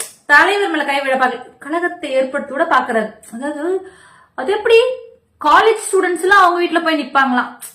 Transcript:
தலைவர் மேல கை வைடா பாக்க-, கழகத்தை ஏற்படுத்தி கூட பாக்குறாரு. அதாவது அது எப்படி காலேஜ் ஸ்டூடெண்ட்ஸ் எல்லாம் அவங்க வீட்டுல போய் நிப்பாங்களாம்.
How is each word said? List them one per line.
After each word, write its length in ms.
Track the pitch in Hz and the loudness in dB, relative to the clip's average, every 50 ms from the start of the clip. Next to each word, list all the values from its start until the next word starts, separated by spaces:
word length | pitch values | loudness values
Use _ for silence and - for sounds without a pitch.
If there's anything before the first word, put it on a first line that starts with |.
| - - - _ _ | -16 -16 -18 _ _
தலைவர் 440 | - 294 - 330 370 403 403 403 330 | 4 4 6 6 4 2 0 -2 -2
மேல 140 | 330 311 277 | -2 -2 -2
கை 160 | 277 277 277 | -2 -2 -2
வைடா 180 | 277 262 262 262 | -2 -2 -2 0
பாக்க-, 400 | 254 240 - - - - - _ | 0 -2 -2 -6 -12 -16 -20 _
கழகத்தை 520 | - 285 311 349 349 339 349 - 311 269 | -10 -8 -6 -4 -4 -4 -6 -8 -8 -4
ஏற்படுத்தி 420 | 262 262 262 262 294 269 220 - 262 | -2 -2 -2 -2 -4 -8 -8 -6 -4
கூட 120 | 285 339 | -4 -2
பாக்குறாரு. 480 | 339 277 254 254 254 233 220 202 - - - - - - | 0 0 0 0 0 -2 -4 -4 -6 -8 -16 -20 -18 -14
அதாவது 560 | 233 277 294 294 285 302 349 381 381 381 - - _ _ _ _ _ _ _ _ | -10 -8 -8 -6 -6 -6 -4 -4 -6 -8 -12 -20 _ _ _ _ _ _ _ _
அது 180 | - 262 370 403 | -8 -4 -4 -4
எப்படி 220 | 427 415 480 453 453 508 508 508 - - - - _ _ _ _ - - | -2 2 4 4 4 4 2 -2 -6 -10 -18 -20 _ _ _ _ -4 2
காலேஜ் 340 | 294 302 370 427 440 440 415 | 4 4 6 6 4 2 0
ஸ்டூடெண்ட்ஸ் 420 | - - - 381 370 359 359 311 | -2 -2 0 0 0 0 -2 -2
எல்லாம் 220 | 339 370 403 392 370 | 0 2 4 4 4
அவங்க 220 | 349 349 349 349 | 4 2 0 -2
வீட்டுல 200 | 330 320 339 330 | -2 -2 -2 -2
போய் 180 | 320 320 294 269 | 0 -2 -2 -2
நிப்பாங்களாம். 540 | - - 269 262 254 247 247 233 - - - - - - | -2 0 0 0 0 0 -2 -4 -6 -8 -18 -20 -20 -20